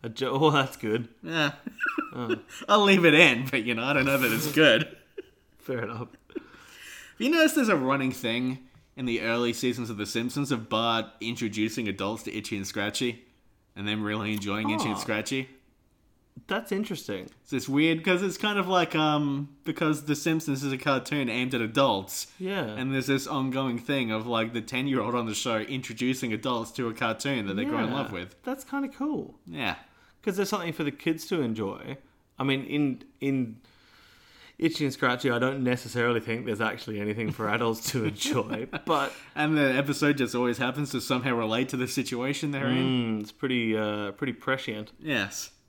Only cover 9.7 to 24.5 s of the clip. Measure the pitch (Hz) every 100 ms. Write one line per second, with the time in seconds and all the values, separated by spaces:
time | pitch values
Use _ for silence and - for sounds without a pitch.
9.7 | 117 113 104 101 117 120 143 143 127 110
10.7 | 110 117 113 107 - 113 117 113 101 110
11.7 | 110 107 95 98 110 - 107 101 104 98
12.7 | 107 101 - 123 113 - _ _ _ _
13.7 | - 101 107 104 107 107 107 101 104 104
14.7 | 107 110 101 104 107 - 135 131 - _
15.7 | _ _ _ _ _ _ - - 202 240
16.7 | 196 214 180 - 98 - - - 131 -
17.7 | 139 160 165 160 180 196 - 214 202 180
18.7 | 185 165 160 156 151 147 139 143 - -
19.7 | 156 160 151 147 143 170 160 156 135 139
20.7 | 135 147 135 120 147 127 113 127 127 113
21.7 | 117 139 101 90 - - - 185 196 120
22.7 | 107 131 135 131 135 135 151 131 131 135
23.7 | 117 113 143 120 110 113 117 113